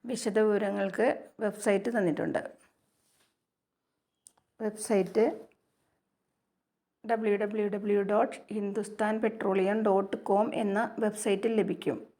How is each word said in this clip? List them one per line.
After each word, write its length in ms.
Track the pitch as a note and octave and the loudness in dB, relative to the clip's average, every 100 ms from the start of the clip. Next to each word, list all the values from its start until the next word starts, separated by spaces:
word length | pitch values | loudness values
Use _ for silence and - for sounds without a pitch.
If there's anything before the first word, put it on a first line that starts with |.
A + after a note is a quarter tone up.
വിശദവിവരങ്ങൾക്ക് 1200 | A#3+ A3+ A3+ G3+ G#3+ G#3 G#3 G3+ G3 F#3 A#3+ - - - | -6 -4 0 2 4 2 0 -2 -2 2 0 0 -8 -6
വെബ്സൈറ്റ് 580 | G#3 G3 A3 G3 A3 A#3 | -6 -2 0 2 2 0
തന്നിട്ടുണ്ട്. 520 | F3+ D3 E3 - - - _ _ _ _ _ _ _ _ _ _ _ _ _ _ _ _ _ _ _ _ | 0 0 -2 -2 -4 -16 _ _ _ _ _ _ _ _ _ _ _ _ _ _ _ _ _ _ _ _
വെബ്സൈറ്റ് 800 | G#3+ G#3+ - G#3 F3+ A3 A#3+ - - _ _ _ _ _ _ _ _ _ _ _ _ _ _ _ A3 | -6 -6 0 0 2 2 2 0 -16 _ _ _ _ _ _ _ _ _ _ _ _ _ _ _ -2
ഡബ്ല്യു 260 | A3+ A3 G3+ | 0 2 2
ഡബ്ല്യു 320 | G#3 G#3+ G#3 | 0 0 -2
ഡബ്ല്യു 340 | G3+ G#3 G3+ | -2 0 2
ഡോട്ട് 520 | G3 G#3 C4 - - | 4 2 2 -2 -10
ഹിന്ദുസ്ഥാൻ 680 | G#3+ G3+ G3+ G3+ - G#3+ A3 | -6 -4 -4 -6 -2 -2 2
പെട്രോളിയം 600 | A3 A3 G3+ F#3+ F#3 A3 | -2 0 0 2 2 0
ഡോട്ട് 340 | G#3+ F#3+ G3 - | 2 2 2 -6
കോം 340 | - G3 A3+ | 0 2 2
എന്ന 400 | - G#3 G3+ A3+ - | 0 0 0 -2 -2
വെബ്സൈറ്റിൽ 560 | G#3+ G#3 A3 G3 A3 | -4 -2 -2 0 2
ലഭിക്കും. 520 | A3 F3+ - D3+ A#2 - | 0 0 -2 -4 -6 -10